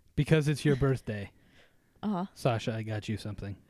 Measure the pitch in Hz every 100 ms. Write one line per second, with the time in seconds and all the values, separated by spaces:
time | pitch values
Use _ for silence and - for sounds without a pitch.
0 | _ - 147 160 147 143 151 135 135 131
1 | - 104 98 _ _ _ _ _ _ _
2 | 208 185 196 - 135 113 - 113 110 107
3 | - 107 110 101 98 -